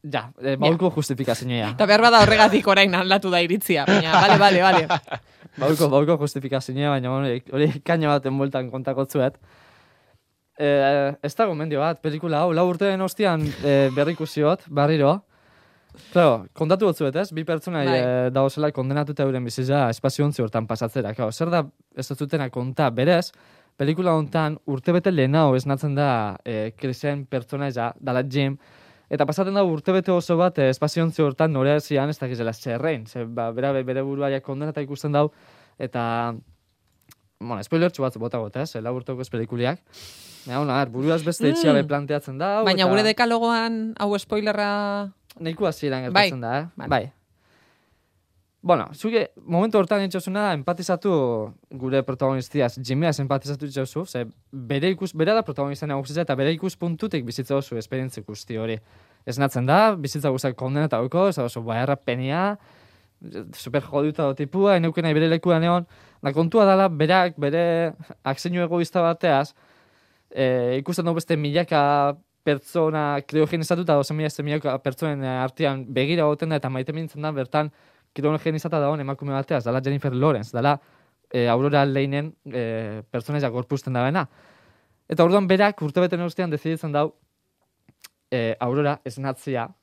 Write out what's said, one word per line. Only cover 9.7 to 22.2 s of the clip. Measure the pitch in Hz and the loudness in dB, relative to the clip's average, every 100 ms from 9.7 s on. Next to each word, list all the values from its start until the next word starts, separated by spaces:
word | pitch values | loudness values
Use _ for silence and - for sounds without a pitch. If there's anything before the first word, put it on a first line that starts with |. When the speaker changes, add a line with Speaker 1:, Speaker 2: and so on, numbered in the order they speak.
| _ _ _ _ _ _ _ _ - | _ _ _ _ _ _ _ _ -4
Speaker 1:
Eh, | 147 143 139 143 139 143 | 2 4 4 4 0 -2
ez | 143 | -8
da | - | 0
gomendio | 226 156 160 147 | 0 0 -2 -2
bat, | 156 165 | -2 -2
pelikula | 156 151 170 151 | -4 -4 -2 0
hau, | 170 165 | 2 2
lau | 180 | 2
urteren | 175 196 190 | 2 0 0
ostian, | 190 - 202 165 151 135 | -2 0 0 2 -2 -2
eh, | 143 139 135 | 2 4 4
berrikusiot, | 131 143 170 156 - 147 185 - | 2 0 0 -6 0 2 2 -2
barriro. | 143 147 160 139 185 - _ _ _ _ _ _ - - | 0 2 4 4 2 -2 _ _ _ _ _ _ -20 -2
Claro, | 175 165 113 107 - | 4 6 4 -2 -6
kontatu | 156 185 208 | 0 2 2
botzuet, | 160 143 139 | 2 -2 -2
ez? | 196 156 | -4 -6
Bi | |
pertsonai, | 160 160 185 170 | -4 -4 -4 -2
Speaker 2:
Bai. | 139 131 | 0 2
Speaker 1:
eh, | 123 127 127 | 2 0 0
dauzela | 131 135 143 151 | 2 0 0 -4
kondenatuta | 147 131 143 143 147 139 | -2 -2 -2 -2 -2 -2
euren | 131 | -2
bizitza | 123 113 127 143 127 | -4 -4 0 2 2
espazio | 113 135 - | 0 -2 0
ontzi | 147 147 | -2 0
hortan | 117 113 113 | -2 -2 -4
pasatzera. | 117 113 139 104 | -4 -4 -4 -4
Claro, | 110 113 | -4 -4
zer | 113 165 | -2 -2
da | 170 143 _ _ | 0 -2 _ _
ez | - 135 | -12 -10
dutena | 139 | -8